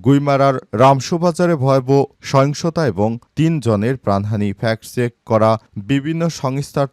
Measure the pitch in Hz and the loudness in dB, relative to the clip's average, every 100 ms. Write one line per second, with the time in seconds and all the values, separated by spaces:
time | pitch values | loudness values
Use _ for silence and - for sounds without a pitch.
0 | 113 139 143 135 139 127 - 107 131 135 | 2 2 2 2 2 0 -2 2 4 4
1 | - 170 175 160 175 156 135 135 127 139 | 0 -2 -2 0 0 0 2 0 2 2
2 | - _ - 135 143 143 170 165 143 90 | 2 _ -2 2 2 0 -4 -2 -2 0
3 | 107 117 _ - 156 160 120 104 113 135 | -2 -4 _ -2 0 0 0 0 0 -4
4 | - 98 104 110 104 95 117 110 - - | -2 -2 -2 -4 -4 -4 -4 -4 -6 -6
5 | 120 - - 110 110 107 _ - 101 139 | -6 -6 -2 2 2 0 _ -10 -2 -2
6 | 147 165 170 - 131 135 139 147 139 | -2 -4 -4 -4 -6 -6 -6 -4 -4